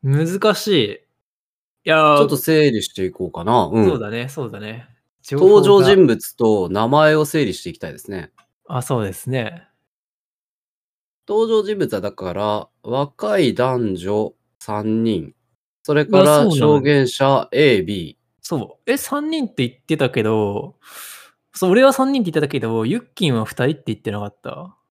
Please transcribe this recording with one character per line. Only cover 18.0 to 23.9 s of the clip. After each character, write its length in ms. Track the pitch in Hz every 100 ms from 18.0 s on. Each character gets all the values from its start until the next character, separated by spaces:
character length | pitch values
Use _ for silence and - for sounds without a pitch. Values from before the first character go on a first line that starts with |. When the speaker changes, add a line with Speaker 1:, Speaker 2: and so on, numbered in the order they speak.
| 80 - _ _
Speaker 1:
そ 360 | - 156 101 - -
う。 40 |
え、 60 | 269
三 320 | - 294 302
人 180 | 320 247
っ 20 |
て 180 | - 123
言 100 | _
っ 40 |
て 160 | _ 156
た 140 | 131
け 120 | 131
ど、 540 | 110 110 104 101 - _ _ - - - - _ _
そ 140 | - 185
う、 40 |
俺 120 | 202
は 100 | 269
三 200 | 269 269
人 100 | 277
っ 20 |
て 60 | 185
言 100 | 160
っ 20 |
て 40 | 147
た 20 |
け 120 | 143
ど、 260 | 113 113 110
ユ 120 | 214
ッ 80 | -
キ 120 | - 160
ン 80 |
は 100 | 120
二 220 | 110 - 123
人 60 |
っ 20 | 117
て 80 |
言 100 | -